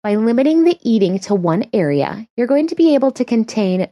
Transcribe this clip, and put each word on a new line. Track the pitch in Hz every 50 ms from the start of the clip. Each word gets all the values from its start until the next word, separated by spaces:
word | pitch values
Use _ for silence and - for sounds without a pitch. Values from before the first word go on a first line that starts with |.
| -
By | 208 208
limiting | 214 220 226 233 247 269 302 320 330 330
the | 339 349 -
eating | _ 240 226 214 196 175 185 196
to | 190 - 208
one | 196 170 170 160 196 - - -
area, | 208 170 147 143 143 139 71 - 208 226 _ _
you're | - 240
going | 240 277 285 311
to | 330 -
be | - 330 320 294
able | 269 262 269
to | 262 - 247
contain | - 240 226 220 226 - 220 208 185 185 185 180 -